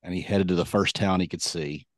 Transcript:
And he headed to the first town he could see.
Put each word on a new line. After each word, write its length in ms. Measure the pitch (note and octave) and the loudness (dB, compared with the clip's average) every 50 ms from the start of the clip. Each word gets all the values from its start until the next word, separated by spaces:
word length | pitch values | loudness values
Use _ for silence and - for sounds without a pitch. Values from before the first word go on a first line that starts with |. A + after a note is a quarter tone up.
| _ | _
And 120 | F2+ F2+ | -6 -6
he 60 | F#2 - | -6 -2
headed 260 | - G#2 G2 G2 F2+ | 0 2 2 4 4
to 60 | F#2 | 2
the 100 | F2 E2+ | 2 2
first 280 | - - G#2 G2 - - | 2 2 2 2 2 0
town 240 | - - G2 F#2+ F#2 | 0 0 2 2 2
he 60 | F#2 E2 | 0 -2
could 140 | - E2+ - | -4 -6 -6
see. 440 | - - E2+ D#2 C#2+ D2 D2+ - _ _ | -6 -4 -4 -6 -6 -8 -10 -12 _ _